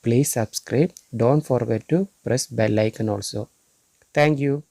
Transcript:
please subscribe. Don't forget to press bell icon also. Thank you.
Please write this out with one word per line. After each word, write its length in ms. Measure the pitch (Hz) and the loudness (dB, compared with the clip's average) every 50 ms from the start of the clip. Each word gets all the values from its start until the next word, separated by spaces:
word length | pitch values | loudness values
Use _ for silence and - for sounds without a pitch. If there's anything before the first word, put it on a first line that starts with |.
| - | 0
please 260 | 117 117 123 143 - - 127 | 2 2 2 2 2 0 -2
subscribe. 540 | 110 - - - _ - - 120 160 185 - - _ _ - 110 | -4 -4 -6 -14 _ -4 0 0 0 0 -2 -12 _ _ -4 0
Don't 220 | 117 120 143 151 151 - | 2 2 2 2 0 0
forget 340 | 131 120 117 113 117 110 - _ | -2 -2 0 -2 -4 -4 -2 _
to 60 | 151 175 196 196 _ _ _ | -2 -2 -2 -4 _ _ _
press 180 | 117 113 127 - - 120 113 | -4 -2 -2 -4 -6 -2 0
bell 220 | 110 110 107 107 107 | 0 2 2 2 2
icon 240 | 110 - - 113 110 104 | 0 0 -2 -4 -2 -2
also. 260 | 101 101 - - 107 107 - _ _ _ _ _ _ _ _ _ _ _ _ _ | -4 -6 -8 -8 -10 -10 -10 _ _ _ _ _ _ _ _ _ _ _ _ _
Thank 200 | 151 147 151 156 135 139 | 2 4 4 4 2 0
you. 100 | 139 139 147 147 _ | 0 -2 -2 -6 _